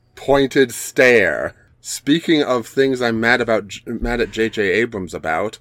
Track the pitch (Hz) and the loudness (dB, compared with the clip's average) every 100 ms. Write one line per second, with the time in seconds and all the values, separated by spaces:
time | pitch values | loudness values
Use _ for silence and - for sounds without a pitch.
0 | _ - - 139 135 147 131 117 - - | _ -12 0 2 2 2 0 0 -8 2
1 | 131 120 90 64 69 - _ _ - - | 6 6 4 0 -6 -10 _ _ -14 -10
2 | - 160 - 156 127 123 110 - 135 127 | -2 -2 0 0 2 -2 -4 0 0 0
3 | 120 113 113 123 117 110 101 - - 117 | -2 0 2 2 2 -2 -4 -14 -12 -8
4 | 117 120 107 110 110 110 101 95 117 113 | -4 -4 -4 -2 -2 0 0 0 0 -4
5 | 90 85 80 80 104 - | -8 -8 -4 -4 -4 -8